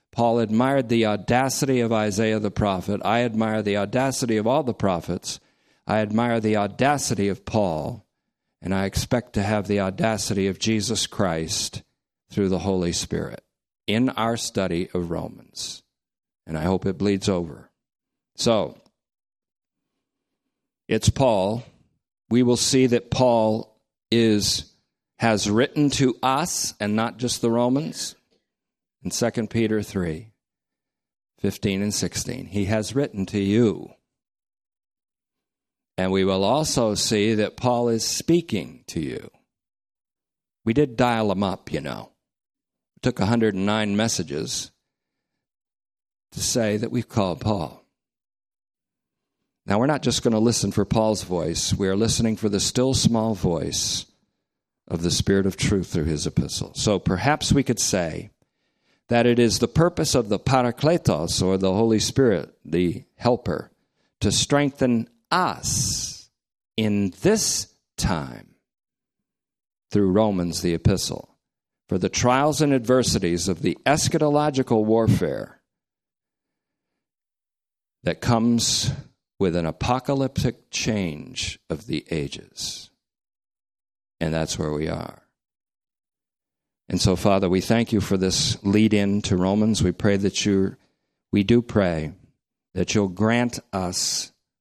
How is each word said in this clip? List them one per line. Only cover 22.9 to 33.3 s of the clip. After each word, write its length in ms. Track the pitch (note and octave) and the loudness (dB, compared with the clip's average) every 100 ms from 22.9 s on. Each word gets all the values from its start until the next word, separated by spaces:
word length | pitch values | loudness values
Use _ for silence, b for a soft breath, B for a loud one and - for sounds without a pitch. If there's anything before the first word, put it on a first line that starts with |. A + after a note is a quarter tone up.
| A#2 - | 2 0
Paul 680 | - B2+ A#2 A2 A2 - _ _ _ _ | 2 4 4 2 0 -6 _ _ _ _
is, 600 | A#2 A2+ G#2 G2 - - _ _ _ _ - | 4 4 4 2 -2 -6 _ _ _ _ 0
has 320 | A2+ G#2+ G#2 | 2 2 2
written 400 | G#2+ C#3 D#3 D3 | 2 2 2 0
to 260 | C3 C3 - | 2 0 2
us 520 | C3 C3+ F3 - - - | 0 0 -2 -4 -6 -4
and 160 | G#2 G#2+ | -2 0
not 220 | A#2 G#2+ | -2 -4
just 240 | A#2+ - | -6 -2
the 100 | A#2 | 0
Romans 640 | A#2 B2 C3+ D#3+ - - - _ _ _ _ _ _ _ _ | 2 2 0 -2 -8 -12 -12 _ _ _ _ _ _ _ _
in 80 | F#2 | -10
Second 380 | - A#2 A#2+ A2 | -4 -2 -2 -2
Peter 320 | A2+ A2 G#2+ | -2 0 -2
three, 500 | G2+ G2 E2+ D#2 A2 _ _ _ _ _ _ _ _ _ _ _ | -4 -4 -4 -6 -12 _ _ _ _ _ _ _ _ _ _ _
fifteen 420 | G2+ - G#2 F#2+ | -6 -2 -2 -2
and 120 | G#2 | -2
sixteen. 540 | - F2+ - - A#2+ - | -4 -4 -6 -8 -10 -6
He 180 | G2+ G2 | -4 0
has 300 | A2 G#2+ B2 | -2 -2 -4
written 300 | C#3+ G2+ | -4 -4
to 120 | F#2 | -4